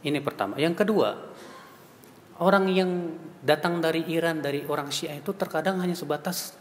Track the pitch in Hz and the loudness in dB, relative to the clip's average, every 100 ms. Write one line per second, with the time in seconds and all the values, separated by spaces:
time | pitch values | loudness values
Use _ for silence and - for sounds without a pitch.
0 | 143 147 139 - 101 104 160 170 202 208 | -2 -2 -2 -2 -4 0 0 2 2 4
1 | 107 - - - - - - - - - | 2 0 -12 -16 -18 -18 -20 -20 -20 -20
2 | - - - - 175 196 190 185 185 180 | -20 -20 -20 2 4 6 6 4 2 0
3 | 170 160 - - 127 151 170 170 160 160 | -4 -8 -14 -4 2 2 2 2 2 0
4 | 165 165 165 160 143 143 143 143 139 139 | 0 0 0 0 -2 -4 -2 -4 -2 -6
5 | 160 143 - 196 185 160 160 190 180 170 | -6 -6 -8 -4 -2 0 0 0 0 -2
6 | 147 147 185 180 - - | -2 -2 -2 -6 -8 -14